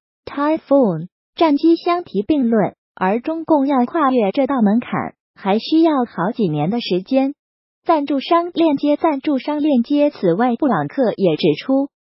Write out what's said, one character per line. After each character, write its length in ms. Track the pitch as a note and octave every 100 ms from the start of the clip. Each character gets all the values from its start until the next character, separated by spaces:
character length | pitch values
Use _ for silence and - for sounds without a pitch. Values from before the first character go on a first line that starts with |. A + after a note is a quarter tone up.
| - _
Typhoon 840 | - - D4 D#4+ - C#4 A#3 D#3+ E3+ _ _ -
战 200 | E4 C#4+
机 200 | E4 E4
相 260 | - F4
提 180 | F4 F#3+
并 260 | G#3 D#4 A#3
论。 260 | A3+ F3+ - _
而 260 | - F#3 A3
中 240 | C4+ E4
共 220 | D#4+ D#4 C4+
要 180 | C#4
跨 260 | B3 E4+ C#4+
越 220 | B3+ G3
这 140 | C#4 B3+
道 160 | -
门 180 | G#3 A3
槛， 340 | - E3+ F#2+ - _
还 240 | _ G3 G#3
需 240 | - D#4+
要 100 | E4 D4 A#3+
好 260 | - F3
几 160 | B3 G3
年 220 | D3+ D3+
的 100 | A#3+
时 220 | - F3+
间。 320 | F#3+ C4 C4+ - _ _ _ _
赞 220 | - E4
助 160 | C#4+ C#4+
商 300 | - E4+ F4
链 240 | E4+ E4 C#4+
接， 200 | D4 D4
赞 220 | E4+ C#4
助 180 | D#4 C4+
商 200 | - D4+
链 240 | D4+ C4
接。 280 | A#3 C#4+ D4
此 240 | - F#3+
外， 200 | E3+ B3 A#3
布 100 | D4
朗 200 | F#3+ D3
克 280 | - A#3+ -
也 180 | F#3 D3+
指 180 | F3 D3+
出， 300 | - C4+ C#4 _